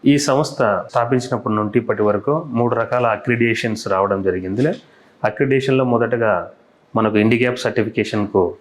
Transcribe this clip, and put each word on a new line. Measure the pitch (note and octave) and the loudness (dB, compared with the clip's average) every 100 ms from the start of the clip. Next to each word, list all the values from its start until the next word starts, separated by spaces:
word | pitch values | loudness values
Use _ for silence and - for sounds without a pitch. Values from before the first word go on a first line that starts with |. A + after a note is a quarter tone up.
| C3+ | 4
ఈ | C#3+ | 2
సంస్థ | C#3+ C3+ D3+ - A#2 F#2+ - | 4 2 0 0 0 0 0
స్థాపించినప్పటి | - A#2+ B2+ B2 A#2+ - | -2 2 0 -2 -4 -2
నుండి | G#2+ G#2 A#2+ | -2 0 -2
ఇప్పటి | - G#2 G#2+ | -2 0 0
వరకు | G#2 G#2 D#3 D#3+ A#2 | 0 0 -2 -2 -2
మూడు | A#2+ A#2 | 0 0
రకాల | A2+ B2 A#2+ | 0 0 0
అక్రిడియేషన్స్ | G#2+ - A#2 A#2 A2+ A#2 A2 - | -2 -2 0 2 0 -2 -4 -2
రావడం | F#2+ G2 G2 F#2+ | 0 0 0 0
జరిగింది. | F2+ F#2 G#2+ C#3+ G3 - _ _ _ A#2 | -2 -4 -2 -2 -2 -12 _ _ _ -4
అక్రిడియేషన్లో | - C#3 C3+ C3+ C3 B2+ | -2 0 0 2 0 2
మొదటగా | A#2 A#2 A#2 A2+ F2+ E2+ - _ _ _ A2+ | 2 0 0 2 0 -2 -14 _ _ _ 0
మనకు | A2 G#2+ | 2 2
ఇండిగ్యాప్ | A2 A#2 B2 B2 A#2 | 2 2 0 -2 -4
సర్టిఫికేషన్కు | A#2 G#2+ - G#2 G#2+ G2+ G2 F2 - | -2 -2 -2 -2 -2 0 0 0 -4